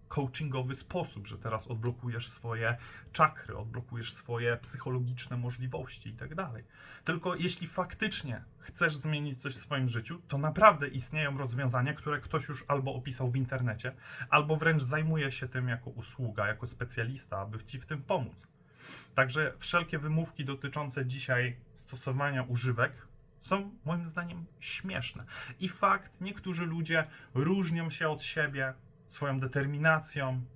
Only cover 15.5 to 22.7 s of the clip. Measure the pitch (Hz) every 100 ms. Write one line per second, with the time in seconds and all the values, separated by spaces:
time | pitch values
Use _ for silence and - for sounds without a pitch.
15.5 | 131 127 120 - 120 - - 117 104 104
16.5 | 107 95 - 120 - 113 135 - 98 101
17.5 | 110 - 131 - 147 - 185 117 - -
18.5 | _ - - - - - - 131 135 147
19.5 | - - 175 165 156 151 156 165 - 139
20.5 | 135 139 151 143 135 127 135 - 123 123
21.5 | 123 - - - 123 - 131 143 135 123
22.5 | 123 123